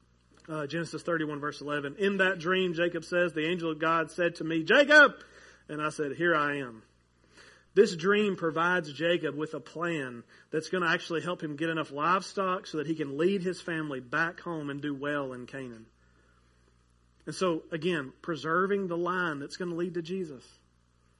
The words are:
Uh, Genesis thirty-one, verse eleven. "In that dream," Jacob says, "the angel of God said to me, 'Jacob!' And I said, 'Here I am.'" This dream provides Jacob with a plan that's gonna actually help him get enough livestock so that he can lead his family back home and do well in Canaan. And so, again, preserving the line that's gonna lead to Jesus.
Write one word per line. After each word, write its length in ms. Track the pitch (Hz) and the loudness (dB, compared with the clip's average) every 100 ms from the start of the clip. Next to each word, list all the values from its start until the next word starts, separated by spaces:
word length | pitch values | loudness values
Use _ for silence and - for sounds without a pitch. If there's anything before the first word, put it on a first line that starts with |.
| _ _ _ - - | _ _ _ -20 -10
Uh, 180 | 156 143 | -8 -4
Genesis 360 | 165 156 151 | -6 -6 -6
thirty-one, 380 | - 165 151 143 | -2 0 0 -2
verse 200 | 147 143 | -6 -6
eleven. 360 | 143 147 139 151 | -4 -4 -4 0
"In 200 | 202 196 | 0 4
that 200 | 190 185 | 2 2
dream," 340 | 160 185 185 | 0 2 2
Jacob 320 | 160 175 165 | 2 0 -2
says, 280 | - 175 175 | -2 2 2
"the 140 | 156 156 | 0 -2
angel 260 | 180 165 | -2 -2
of 80 | 156 | 0
God 320 | 160 165 156 | 2 2 0
said 240 | - 175 170 | 0 0 0
to 80 | |
me, 180 | 160 165 | -2 -2
'Jacob!' 500 | 160 254 277 302 277 - - - - - - | 4 6 10 10 10 6 -18 -20 -20 -20 -12
And 140 | 151 | -4
I 60 | 151 | -4
said, 240 | 151 143 | -2 -4
'Here 240 | 127 175 156 | 0 4 4
I 220 | 147 143 | 2 -2
am.'" 240 | 127 110 - _ _ _ _ - - - _ 185 | -6 -12 -20 _ _ _ _ -20 -20 -20 _ 6
This 180 | 220 | 6
dream 420 | 170 180 208 208 185 | 6 2 4 2 0
provides 540 | 165 156 175 180 151 | -2 2 2 2 -2
Jacob 460 | 135 165 175 151 143 | -2 0 2 0 -4
with 160 | 151 | -6
a 80 | 151 | -8
plan 640 | - 156 170 160 131 120 - - - | -10 -6 -2 -2 -4 -10 -16 -20 -6
that's 200 | 156 156 | -6 -2
gonna 180 | 185 170 | 0 2
actually 320 | 170 - 160 | 2 0 -4
help 220 | 175 180 | -4 -6
him 140 | 156 143 | -6 -4
get 120 | 165 | -2
enough 240 | 160 143 | -2 -4
livestock 720 | 139 160 190 185 202 190 190 - | -2 2 2 0 -4 -2 -2 -4
so 120 | 156 | -6
that 80 | 151 | -4
he 80 | |
can 240 | 156 139 139 | -4 -4 0
lead 240 | 175 202 | 2 2
his 180 | 180 175 | -2 -6
family 400 | - 160 151 131 | -4 -4 -4 -6
back 400 | 123 151 165 175 | -4 -2 -2 -4
home 300 | 175 160 143 | -8 -6 -6
and 100 | 139 | -6
do 140 | 147 | -4
well 400 | 139 147 147 135 | -4 -2 -2 -4
in 120 | 123 120 | -8 -12
Canaan. 380 | 135 127 113 113 _ _ _ _ _ _ _ _ _ _ _ _ _ - | -12 -12 -14 -20 _ _ _ _ _ _ _ _ _ _ _ _ _ -10
And 80 | |
so, 300 | 156 185 156 - | -2 0 0 -4
again, 440 | 170 165 165 131 - | -4 -2 -2 -4 -10
preserving 640 | - 151 151 170 190 202 185 | -8 -6 0 2 2 0 0
the 80 | 170 | -2
line 440 | 175 185 175 143 | 0 0 -2 -2
that's 180 | 143 - | -8 -8
gonna 160 | 180 | -6
lead 180 | 165 180 | -2 -4
to 80 | 175 | -4
Jesus. 420 | 165 190 107 127 - _ _ _ _ _ _ | -6 -6 -6 -10 -18 _ _ _ _ _ _